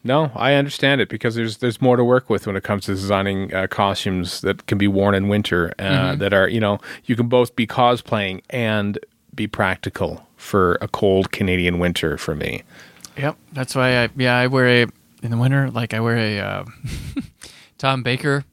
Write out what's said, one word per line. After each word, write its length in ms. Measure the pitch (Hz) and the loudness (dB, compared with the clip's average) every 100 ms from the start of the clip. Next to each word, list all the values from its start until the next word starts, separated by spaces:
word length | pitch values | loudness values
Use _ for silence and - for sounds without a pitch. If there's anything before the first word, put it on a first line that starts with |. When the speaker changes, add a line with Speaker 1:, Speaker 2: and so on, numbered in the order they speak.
Speaker 1:
no, 260 | 117 139 156 113 | 0 0 0 0
I 180 | 127 | 2
understand 460 | 143 143 - 139 139 | 4 2 0 2 2
it 80 | 101 | 0
because 260 | 107 120 | -2 -4
there's, 220 | 113 113 107 | -2 -4 -2
there's 260 | 123 110 | -4 2
more 140 | 131 123 | 4 4
to 80 | |
work 260 | 120 127 - | 4 4 2
with 160 | 101 - | -2 -2
when 80 | |
it 80 | 98 | -6
comes 220 | - 101 | -2 -4
to 80 | - | -2
designing, 600 | 95 98 101 98 98 98 | -4 0 0 0 -2 -4
uh, 140 | 92 95 | -4 -4
costumes 760 | - 101 95 104 92 90 - | 0 0 0 -2 -2 -4 -4
that 240 | 101 95 - | -4 -4 -2
can 120 | 104 | 0
be 80 | 101 | 2
worn 300 | 98 98 98 | 2 2 2
in 100 | 98 | 2
winter, 460 | 104 104 90 85 - | 0 0 0 -2 -4
uh, 20 | |
Speaker 2:
Mm-hmm. 360 | 98 95 92 92 | -2 0 0 0
Speaker 1:
that 120 | 98 | 2
are, 160 | 98 92 | 2 2
you 120 | 110 | 2
know, 180 | 104 101 - - - | 0 -2 -6 -16 -6
you 100 | 117 | -2
can 100 | 120 | 2
both 280 | 123 120 - | 2 2 0
be 100 | 113 | -4
cosplaying 760 | - 123 123 - 110 98 92 - | 2 2 2 -2 -4 -2 -6 -8
and 500 | 131 113 107 101 101 - _ _ | -4 -2 0 -2 -4 -10 _ _
be 140 | - 104 | -8 -8
practical 760 | - 98 92 - - 87 80 - _ | 0 0 0 -6 -4 -6 -6 -16 _
for 420 | - 104 92 87 | -2 2 4 2
a 60 | 104 | -2
cold 460 | - 104 95 95 | 0 2 4 2
Canadian 480 | - 98 90 87 87 | -2 0 0 0 0
winter 360 | 87 87 80 71 | 0 0 -2 -4
for 200 | - 76 | -4 -6
me. 260 | 73 60 - - - _ - - | -6 -8 -12 -20 -20 _ -18 -8
Speaker 2:
Yep, 200 | 139 - _ | -8 -8 _
that's 220 | 139 127 | -10 -6
why 300 | 139 127 123 | 0 2 2
I, 40 | 117 135 | 0 0
yeah, 200 | 127 123 | 2 2
I 80 | 127 | 2
wear 220 | 131 127 | 4 4
a, 180 | 123 120 - _ _ | 4 2 -2 _ _
in 80 | 117 | -4
the 40 | 117 | 2
winter, 340 | 127 139 135 | 2 2 0
like, 200 | 117 117 | -2 -4
I 60 | 110 | -2
wear 180 | 113 117 | 0 0
a, 200 | 107 101 | 0 -2
uh, 260 | 98 98 95 - - - - - | -4 -6 -10 -12 -10 -10 -8 -10
<laughs> 600 | - _ - - - _ | -10 _ -20 -20 -20 _
Tom 240 | 139 131 | -4 -2
Baker 420 | 123 127 151 143 139 | -2 -4 -2 -2 -4